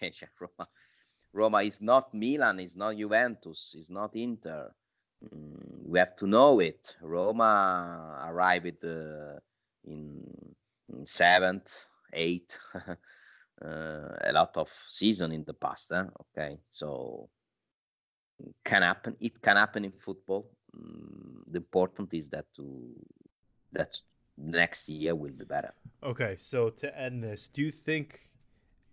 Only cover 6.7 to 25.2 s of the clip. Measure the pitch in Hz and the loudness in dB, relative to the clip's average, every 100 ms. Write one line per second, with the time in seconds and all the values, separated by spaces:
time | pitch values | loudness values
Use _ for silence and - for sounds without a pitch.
6.7 | - - - 82 85 98 113 113 104 95 | 0 -14 -16 -6 -2 0 4 6 6 4
7.7 | 90 87 85 80 71 78 85 92 90 85 | 0 -4 -10 -12 -12 -6 2 4 4 0
8.7 | 82 85 82 78 76 73 73 - _ _ | -8 -8 -8 -8 -10 -12 -16 -20 _ _
9.7 | _ - 76 76 73 - - - - _ | _ -16 -14 -12 -14 -16 -18 -20 -20 _
10.7 | _ - - 73 - 87 92 92 95 - | _ -18 -12 -4 4 6 8 6 0 -8
11.7 | - - _ _ - 82 87 - - - | -18 -20 _ _ -2 0 -2 -6 -18 -14
12.7 | 92 87 87 _ - - - _ _ 78 | -12 -12 -14 _ -20 -20 -20 _ _ -10
13.7 | 80 80 76 76 50 - 78 85 - 76 | -8 -8 -8 -10 -4 2 4 4 0 -6
14.7 | - - - 104 101 82 80 78 78 69 | -8 -8 0 2 2 0 -4 -8 -6 -6
15.7 | - - 87 92 - - - 76 76 _ | -4 -4 -4 -4 -10 -14 -8 -8 -10 _
16.7 | - 76 65 64 55 - _ _ _ _ | -10 -8 -6 -8 -12 -16 _ _ _ _
17.7 | _ _ _ _ _ _ - - - - | _ _ _ _ _ _ -20 -20 -12 0
18.7 | 101 87 - 120 - 117 - - 101 107 | 4 4 2 -4 -6 -8 0 4 4 4
19.7 | 110 101 95 - 92 - 98 107 _ _ | 0 -8 -10 -12 -12 -6 -6 -6 _ _
20.7 | - - - - - - - - 85 - | -20 -18 -18 -18 -18 -18 -20 -10 -8 0
21.7 | 92 92 - 98 82 73 76 - - 71 | 2 2 0 -8 -6 -6 -10 -12 -14 -14
22.7 | 67 60 60 - _ _ _ _ _ _ | -14 -16 -18 -20 _ _ _ _ _ _
23.7 | - - - - _ _ - 76 85 85 | -4 -4 -8 -16 _ _ -14 -2 0 2
24.7 | - - 78 78 82 | 0 -2 -2 -2 -2